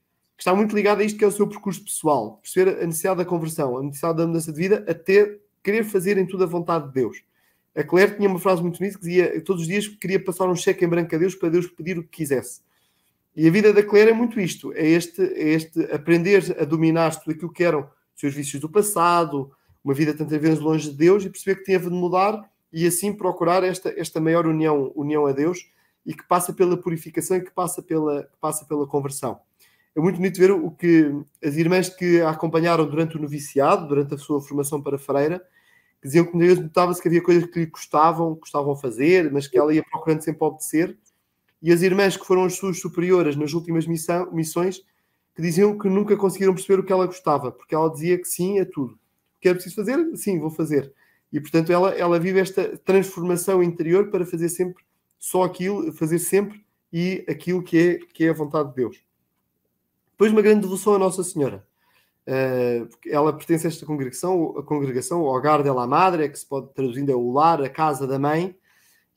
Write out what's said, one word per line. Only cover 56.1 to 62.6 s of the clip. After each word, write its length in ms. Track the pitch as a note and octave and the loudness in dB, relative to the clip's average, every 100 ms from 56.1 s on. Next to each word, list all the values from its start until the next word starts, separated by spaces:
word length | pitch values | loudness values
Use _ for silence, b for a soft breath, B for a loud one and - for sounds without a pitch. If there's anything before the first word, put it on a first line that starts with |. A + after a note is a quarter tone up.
| E3 | -2
sempre 420 | E3 F#3+ G3+ - _ _ _ | 0 0 0 -8 _ _ _
e 320 | E3 F3+ F#3+ - | -4 -4 -4 -6
aquilo 340 | E3 F3 F3+ | -6 -4 -4
que 140 | F3 D#3+ | 0 4
é, 220 | F3 E3+ - | 4 2 -6
que 120 | - E3 | -2 0
é 40 | |
a 40 | |
vontade 360 | D#3 D3 D#3 C#3 | 0 -2 -2 -4
de 60 | B2+ | -2
Deus. 220 | A2+ - _ _ _ _ _ _ _ _ _ _ _ | -4 -6 _ _ _ _ _ _ _ _ _ _ _
Depois, 220 | - G#3+ | 0 2
uma 80 | A3 | 4
grande 200 | G#3 G#3+ | 6 4
devoção 320 | F#3 F#3 G#3+ | 2 -2 2
a 60 | G3+ | 2
Nossa 240 | F#3+ F#3 | 2 -2
Senhora. 420 | F3 E3 C3 G2 - _ _ _ _ _ - | -6 -2 -4 -4 -18 _ _ _ _ _ -6
Eh, 580 | C3 C3 B2+ | -2 0 0